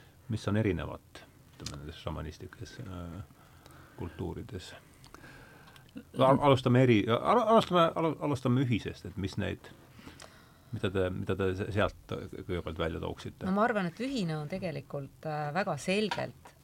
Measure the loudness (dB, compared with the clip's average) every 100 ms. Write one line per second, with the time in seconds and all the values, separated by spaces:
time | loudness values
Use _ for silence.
0 | -20 -20 -6 -4 0 2 2 0 -2 -10
1 | -16 -20 -20 -20 -20 -14 -10 -10 -12 -10
2 | -8 -6 -8 -12 -16 -14 -16 -12 -12 -10
3 | -10 -12 -14 -18 -20 -20 -20 -20 -20 -12
4 | -12 -6 -6 -6 -8 -10 -12 -18 -20 -20
5 | -20 -20 -20 -20 -20 -20 -20 -20 -20 -20
6 | -10 4 6 6 6 6 6 6 8 6
7 | 6 2 4 4 6 4 6 4 4 2
8 | -2 0 -2 0 2 2 4 0 -2 -8
9 | -10 -6 -4 -2 -4 -4 -12 -20 -20 -20
10 | -20 -20 -20 -20 -20 -20 -12 -4 -2 2
11 | 0 -2 -2 0 0 0 -2 2 0 0
12 | -10 -10 -8 -12 -4 -4 -4 -2 -2 -2
13 | -6 -8 -10 -8 -4 0 0 0 -4 -4
14 | -6 -4 -4 -4 -6 -6 -6 -8 -8 -10
15 | -10 -12 -8 -6 -4 -2 -2 -4 0 0
16 | 0 -2 -6 -10 -20 -20